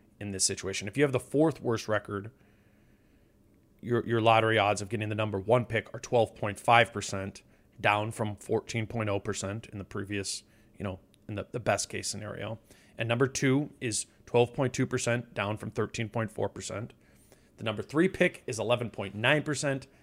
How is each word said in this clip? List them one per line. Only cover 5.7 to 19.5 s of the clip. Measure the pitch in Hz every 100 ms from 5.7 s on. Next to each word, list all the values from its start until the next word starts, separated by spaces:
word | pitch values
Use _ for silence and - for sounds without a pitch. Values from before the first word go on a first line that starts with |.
| 113 -
are | 117
twelve | - 123 110
point | - 104 98
five | - 117 113
percent, | 104 - 101 98 - - _ _ -
down | 113 104 110
from | - 107 101
fourteen | - 113 - 117 110
point | 113 104
oh | 101
percent | - 98 95 107 -
in | 101
the |
previous, | 92 101 98 101 95 - - _ _ -
you |
know, | 101 92 - _ -
in |
the, | 101 -
the | 117
best | 110 101 -
case | 101 -
scenario. | 101 104 98 104 110 - - _ -
And | 117
number | 120 131
two | - 139 135 147 -
is | 120 101 - _
twelve | - 120 120
point | - 131
two | - 127
percent, | 127 - 120 -
down | - 101 107
from | 107
thirteen | 113 107 - 107
point | 117 107
four | - 104
percent. | - - 98 123 - _ _ _ - _ -
The |
number | 110 107
three | - 147 190
pick | - 180 - -
is | 113
eleven | 107 120 117
point | - 98
nine | 98 120 151
percent, | 151